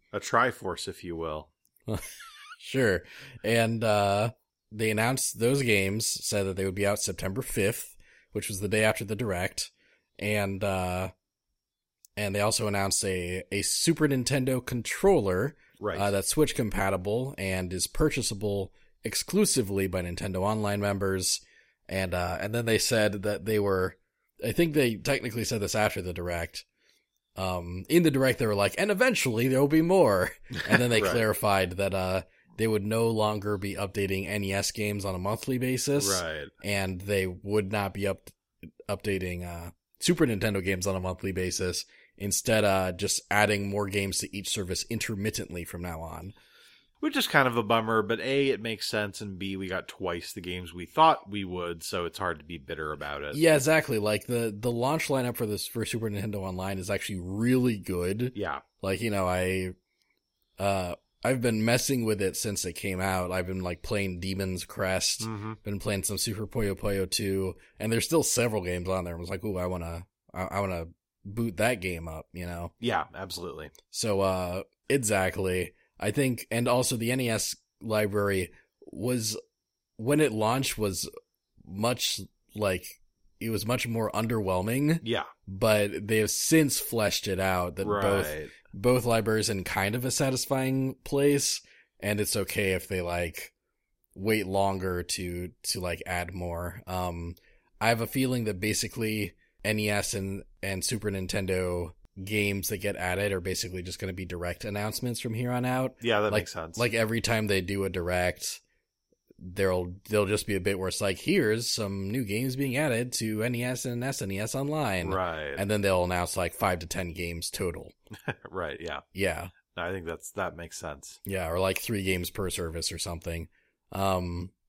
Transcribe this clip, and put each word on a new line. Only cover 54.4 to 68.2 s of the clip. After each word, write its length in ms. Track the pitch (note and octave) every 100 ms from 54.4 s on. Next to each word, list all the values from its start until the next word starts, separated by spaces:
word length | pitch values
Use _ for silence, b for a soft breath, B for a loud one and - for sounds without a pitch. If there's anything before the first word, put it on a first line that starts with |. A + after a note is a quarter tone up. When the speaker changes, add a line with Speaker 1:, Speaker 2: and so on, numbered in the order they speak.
| A#2 G#2
Speaker 2:
the 140 | A#2+
launch 380 | A#2 B2+ D#3+ -
lineup 260 | C3+ B2 A#2
for 100 | A2
this, 200 | G2+ -
for 180 | A#2
Super 240 | G#2+ A#2 A2
Nintendo 260 | G2+ G#2 G2+
Online 420 | F#2+ F#2 F#2+ G2
is 120 | F2+
actually 280 | G2 - F#2+
really 560 | F2+ G2 A#2+ B2+ B2 G#2+
good. 540 | F2 F2+ F2+ G#2 B2 G#2
Speaker 1:
Yeah. 240 | F2+ C#2 - _
Speaker 2:
Like, 180 | F#2+ F#2
you 100 | A2+
know, 160 | G2+ F#2
I, 460 | F2+ F#2 F#2+ F#2 F2+ _ _ _ _ _ _ _ -
uh, 340 | G2 G2 F2+ - _ _
I've 160 | B2 C3
been 240 | A#2+ A2
messing 400 | A2+ B2 - C3
with 180 | A2 G2+
it 140 | F#2+ -
since 280 | A2 G2
it 100 | F#2
came 260 | E2 G2+ F#2
out. 320 | F#2+ F#2 F2+
I've 160 | F#2 F2+
been, 140 | F#2+
like, 200 | F2+ E2+
playing 380 | - G#2 G2 F2
Demon's 440 | F#2+ F#2+ F#2+ F#2
Crest, 580 | - - F#2+ F#2 - -
Speaker 1:
Mm-hmm. 320 | A2 G#2+ G#2+ A2
Speaker 2:
been 160 | G#2+ G2+
playing 240 | - G2
some 140 | - G2
Super 280 | - G2 G#2+
Puyo 280 | A#2+ G2+ F#2+
Puyo 320 | G#2+ G2 F#2
Two, 440 | - G2+ F#2+ F#2+ - b -
and 120 | A2
there's 120 | A#2
still 180 | - D#3+